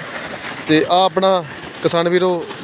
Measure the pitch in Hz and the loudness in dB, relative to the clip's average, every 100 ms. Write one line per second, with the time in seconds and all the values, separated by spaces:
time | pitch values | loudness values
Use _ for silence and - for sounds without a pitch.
0 | - - - - - - - 156 160 180 | -4 -12 -12 -12 -12 -8 2 2 4 4
1 | 190 170 190 185 147 - - - 165 170 | 4 2 2 2 -2 -10 -14 -4 0 2
2 | 170 180 185 175 143 - | 2 2 2 0 -4 -4